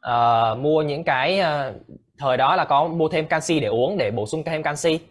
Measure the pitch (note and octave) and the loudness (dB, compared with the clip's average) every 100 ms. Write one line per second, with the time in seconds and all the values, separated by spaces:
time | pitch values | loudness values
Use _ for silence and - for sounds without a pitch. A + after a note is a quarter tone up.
0 | - A#2+ A#2+ A#2 A2+ A2 C#3+ D#3 D3+ D3 | -2 2 4 4 2 0 0 0 0 -4
1 | E3 C3 C#3 G3 F3 D3 C3+ G2 - - | -2 0 0 0 0 -2 -4 -10 -18 -20
2 | _ _ C#3+ B2+ C3+ F3+ D3+ C#3+ E3 E3 | _ _ -2 2 4 2 2 2 2 0
3 | D#3 D#3+ D#3 D#3+ D3+ D#3+ A2 A2+ C3 G3+ | 0 0 -2 -2 0 0 0 0 0 0
4 | A2+ A2+ G#2+ D#3+ D#3+ D#3+ D#3 D3+ E3 D#3+ | -2 -2 -4 -4 -4 -4 -4 -2 0 0
5 | - | -4